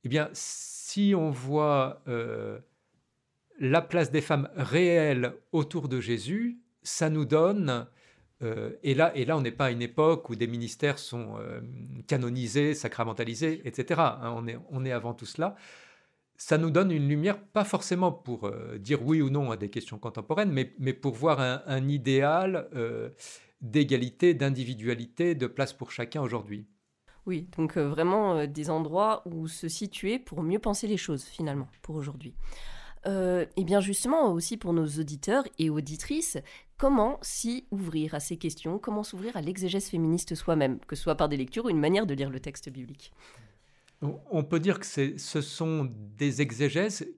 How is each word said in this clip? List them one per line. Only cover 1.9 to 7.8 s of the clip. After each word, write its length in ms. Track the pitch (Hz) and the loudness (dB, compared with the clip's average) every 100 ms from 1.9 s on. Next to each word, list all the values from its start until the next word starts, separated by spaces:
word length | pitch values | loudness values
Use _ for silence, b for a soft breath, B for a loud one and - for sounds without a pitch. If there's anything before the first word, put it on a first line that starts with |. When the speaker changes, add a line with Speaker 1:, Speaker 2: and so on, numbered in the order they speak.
| - - | -4 -4
Speaker 1:
euh, 500 | 120 117 110 107 107 - _ _ _ _ _ _ _ _ 294 | -4 -2 -6 -6 -10 -14 _ _ _ _ _ _ _ _ -4
la 220 | 131 160 | 2 2
place 300 | 165 175 147 | 2 0 2
des 100 | 147 | 0
femmes 300 | 147 147 139 - | 2 0 0 -4
réelle 760 | 117 147 180 170 156 127 123 - _ | 0 4 6 6 4 2 0 -4 _
autour 360 | 165 147 170 139 | 0 0 -2 -2
de 120 | 127 | -2
Jésus, 600 | 107 117 107 202 240 240 _ _ | 0 -2 0 -2 -2 -4 _ _
ça 260 | - - 165 | -8 0 2
nous 160 | 156 | 2
donne, 640 | 131 156 175 208 151 120 | 4 6 6 4 2 0